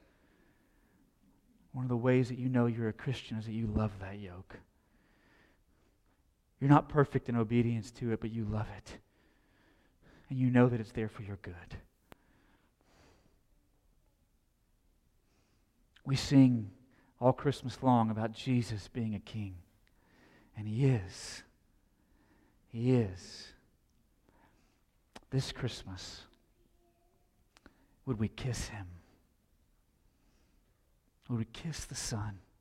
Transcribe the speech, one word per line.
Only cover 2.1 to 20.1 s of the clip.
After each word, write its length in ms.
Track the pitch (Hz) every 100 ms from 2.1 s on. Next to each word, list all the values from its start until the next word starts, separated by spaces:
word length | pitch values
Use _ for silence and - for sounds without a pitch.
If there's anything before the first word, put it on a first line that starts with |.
| 127 123
that 100 | 127
you 100 | 131
know 160 | 123 120
you're 240 | 113 110
a 40 |
Christian 440 | 107 143 120 - 110
is 80 | 110
that 60 |
you 160 | 110 113
love 320 | 104 107 98
that 200 | 95 104
yoke. 400 | 95 90 - - - _ _ _ _ _ _ _ _ _ _ _ _ _ _ _ _ _ _ -
You're 100 | 139
not 200 | 147 -
perfect 400 | 147 135 135 -
in 60 | 120
obedience 560 | 110 120 117 117 104
to 200 | - 120
it, 80 | 110
but 120 | 113
you 140 | 113 104
love 220 | 107 101 98
it. 220 | - - _ _ _ _ _ _ _ _ _ _ - - -
And 80 | 135
you 120 | 127
know 180 | 123 123
that 120 | 120
it's 100 | 110
there 160 | - 110
for 140 | -
your 160 | 101 98
good. 400 | - 85 - - - _ - - _ _ _ _ _ _ _ _ - _ _ _ _ _ _ _ _ _ _ _ _ _ _ _ _ _ _ _ _ _ _ _ _ _ _ _ _ _
We 120 | - 135
sing 560 | - 139 131 120 101 - _ _ _ -
all 120 | 127
Christmas 520 | - 147 - 127 -
long 260 | 131 120 110
about 220 | 107 113
Jesus 560 | 113 135 123 113 107 -
being 260 | 123 113
a 60 | 101
king. 380 | - 110 101 90 - _ _ _ _